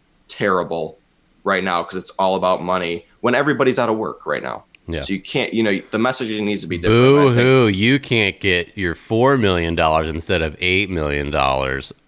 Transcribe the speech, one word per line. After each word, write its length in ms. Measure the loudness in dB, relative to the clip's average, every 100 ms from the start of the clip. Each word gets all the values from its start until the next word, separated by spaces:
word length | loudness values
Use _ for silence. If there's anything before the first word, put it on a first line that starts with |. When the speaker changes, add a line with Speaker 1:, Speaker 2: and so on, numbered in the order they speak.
| _ _ -20
Speaker 1:
terrible 720 | -4 -2 0 -2 -6 -8 -12 _ _ _ _
right 180 | -2 -2
now 180 | 0 -2
'cause 100 | -4 -8
it's 140 | -10 -2
all 160 | -2
about 260 | 0 0 -2
money 460 | -2 -2 -2 -6 -10 _
when 140 | 0 0
everybody's 420 | 0 2 0 2
out 100 | 0
of 80 | -2
work 300 | -4 -8 -6
right 160 | -6
now. 220 | -6 -10 -14 _ -10
Speaker 2:
Yeah. 140 | -8
Speaker 1:
So 100 | -6
you 80 | -6
can't, 340 | -4 -4 -2
you 80 | 0
know, 180 | 0 -2 -4
the 80 | -2
messaging 440 | -2 -2 -6 -4
needs 180 | -4 -4
to 40 | -6
be 100 | -4
different, 240 | 2 4
I 40 | 6
think. 280 | 6 6 4
Speaker 2:
Boo-hoo, 300 | 4 4 4
you 320 | 4 2 2
can't 400 | 0 0 0 0
get 360 | 0 0 -2 -4
your 180 | -4
four 420 | -6 -4 2 2 4
million 380 | 2 2 0 0
dollars 320 | 2 2 0
instead 340 | -6 -2 -2
of 140 | -2 -2
eight 300 | 0 0 0
million 400 | -2 -2 -2 -2
dollars 640 | 0 0 0 -2 -4 -8 -18